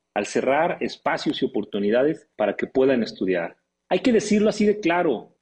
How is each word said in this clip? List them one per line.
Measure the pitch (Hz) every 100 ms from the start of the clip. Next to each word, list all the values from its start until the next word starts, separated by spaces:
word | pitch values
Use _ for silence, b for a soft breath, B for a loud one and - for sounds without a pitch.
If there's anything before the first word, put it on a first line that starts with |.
| _
al | 107
cerrar | 104 117 123 143 175 -
espacios | 120 - 143 156 160 131
y |
oportunidades | 127 110 101 104 101 117 143 160 _ -
para | 104 -
que | 101
puedan | 131 135 127
estudiar. | 110 - 95 90 85 - _ _ _
Hay | -
que | 269
decirlo | 220 - 208 208
así | 208
de | 208 202
claro, | 165 175 170 110 - _